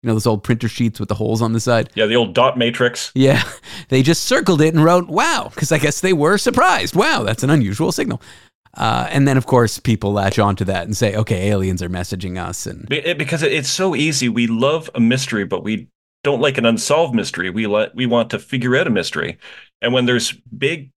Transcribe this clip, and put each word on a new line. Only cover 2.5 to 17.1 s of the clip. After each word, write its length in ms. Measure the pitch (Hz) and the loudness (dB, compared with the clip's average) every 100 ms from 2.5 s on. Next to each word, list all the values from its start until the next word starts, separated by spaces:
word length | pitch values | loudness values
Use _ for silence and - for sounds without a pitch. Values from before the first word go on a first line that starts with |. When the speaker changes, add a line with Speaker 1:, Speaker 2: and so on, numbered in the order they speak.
| 123 | 2
Speaker 2:
matrix. 520 | 117 117 123 120 - | -2 0 -2 -2 -8
Speaker 1:
Yeah. 280 | 131 135 123 113 | 2 4 4 0
<laughs> 400 | - - - - | -10 -18 -18 -2
They 140 | 131 | 0
just 220 | 135 165 | 2 2
circled 360 | - 254 202 165 | 2 0 2 4
it 140 | 156 | 4
and 100 | 160 | 4
wrote, 240 | 160 180 175 | 4 4 2
"Wow," 420 | 160 302 294 - | 0 0 0 -4
'cause 180 | - 151 | -6 -2
I 60 | 156 | 0
guess 220 | 143 - | 0 -2
they 120 | 185 | 0
were 260 | 180 147 202 | 2 2 0
surprised. 560 | - - 349 359 90 | 0 0 2 2 -2
"Wow, 280 | 165 277 269 | 0 0 0
that's 200 | 104 113 | -2 -2
an 80 | 131 | 2
unusual 400 | 151 107 104 165 | 2 2 -2 -2
signal." 300 | 175 247 - - - _ _ _ | -2 -4 -6 -10 -20 _ _ _
Uh, 340 | - 117 120 120 | -4 -2 -2 -2
and 160 | 143 139 | 2 2
then, 100 | 131 | 2
of 100 | - | 4
course, 320 | 127 113 - | 4 4 0
people 340 | - 113 101 | -2 0 0
latch 260 | 101 98 98 | 0 0 2
onto 260 | 101 95 95 | 2 2 -2
that 180 | 95 | -2
and 120 | 85 104 | -4 -2
say, 200 | 110 104 | 0 0
"Okay, 320 | 107 98 98 | -2 0 0
aliens 340 | 101 95 90 | 0 0 -2
are 60 | 87 | -4
messaging 480 | 90 87 95 92 92 | -6 -6 -8 -8 -8
us." 300 | 87 95 - | -8 -8 -10
And 200 | - - | -12 -6
Speaker 2:
Be-, 100 | 147 | -4
it, 200 | 165 160 | -4 -4
because 240 | 135 160 | -4 -2
it, 100 | 156 | 0
it's 180 | 156 135 | 0 -2
so 240 | - 190 | -2 -2
easy. 340 | 139 151 139 127 | 0 0 0 -2
We 180 | 110 117 | 0 0
love 440 | 113 135 160 160 | 0 0 0 -4
a 60 | - | 0
mystery, 440 | 117 131 - 110 | 2 2 -2 -4
but 200 | 98 92 | -2 -4
we 240 | 101 107 - _ _ _ | -4 -6 -8 _ _ _
don't 180 | 143 139 | -4 0
like 180 | 143 135 | 0 4
an 80 | 117 | 4
unsolved 480 | 113 - 147 165 | 4 2 2 2